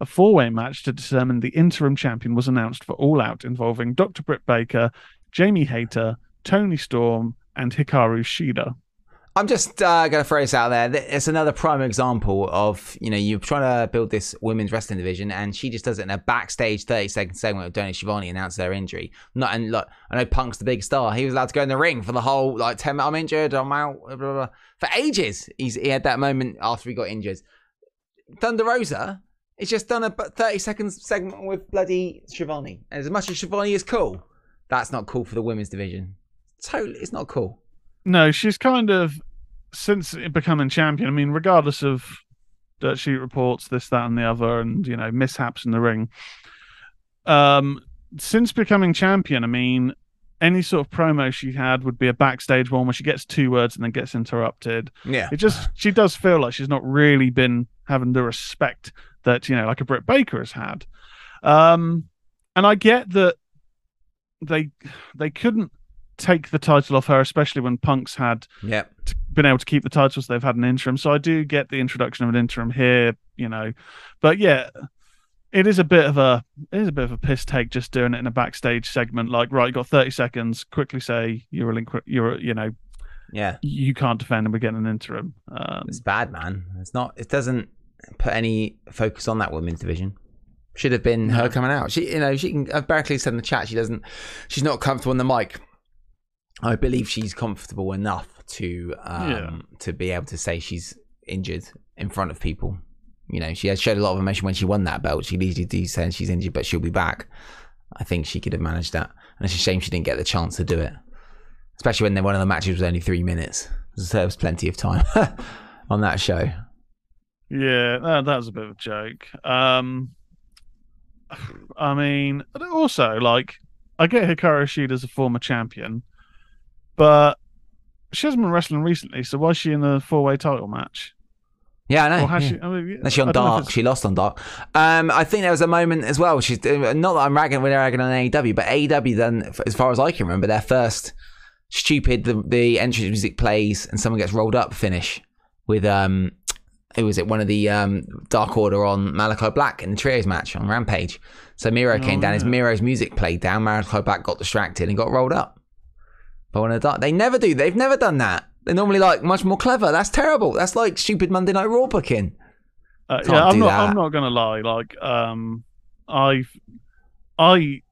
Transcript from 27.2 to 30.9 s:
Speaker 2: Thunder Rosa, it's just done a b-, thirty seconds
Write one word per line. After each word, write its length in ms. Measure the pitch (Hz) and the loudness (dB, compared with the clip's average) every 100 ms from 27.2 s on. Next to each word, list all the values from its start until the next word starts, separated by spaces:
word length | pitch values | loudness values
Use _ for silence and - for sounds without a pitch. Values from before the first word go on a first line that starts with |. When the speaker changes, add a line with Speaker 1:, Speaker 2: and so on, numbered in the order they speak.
| 101 92 _ _ _ _ _ _ _ _ _ - | -8 -10 _ _ _ _ _ _ _ _ _ -6
Speaker 2:
Thunder 240 | 226 226 | -4 0
Rosa, 560 | 226 247 151 110 117 190 _ _ _ _ | 0 0 -2 -6 -8 -10 _ _ _ _
it's 120 | 196 | -6
just 160 | 220 - | -6 -2
done 160 | 240 | -2
a 40 | 220 | -2
b-, 140 | 220 214 | -6 -10
thirty 240 | - 226 202 | -2 -2 -2
seconds 480 | - 208 208 | -6 -6 -8